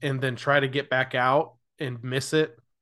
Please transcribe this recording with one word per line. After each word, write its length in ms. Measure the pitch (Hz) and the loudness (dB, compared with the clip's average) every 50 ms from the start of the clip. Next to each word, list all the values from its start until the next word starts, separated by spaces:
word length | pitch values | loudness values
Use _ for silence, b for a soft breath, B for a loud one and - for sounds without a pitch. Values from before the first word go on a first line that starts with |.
and 200 | 151 143 135 131 | -6 -4 -4 -2
then 160 | 135 131 120 | -2 -4 -4
try 240 | 117 - 143 143 143 | -2 0 2 4 4
to 80 | 135 131 | 2 2
get 220 | 131 143 139 - | -2 -4 -4 -2
back 240 | 127 131 127 - - | 0 0 0 0 0
out 380 | 127 123 127 135 151 160 - - _ _ _ _ _ | 2 2 4 4 2 2 0 -6 _ _ _ _ _
and 240 | 151 127 123 117 117 | -8 -8 -8 -8 -8
miss 300 | 127 131 135 - - 156 | -4 -4 -4 -4 0 0
it, 240 | 156 156 - - _ _ _ _ _ | 0 0 0 -4 _ _ _ _ _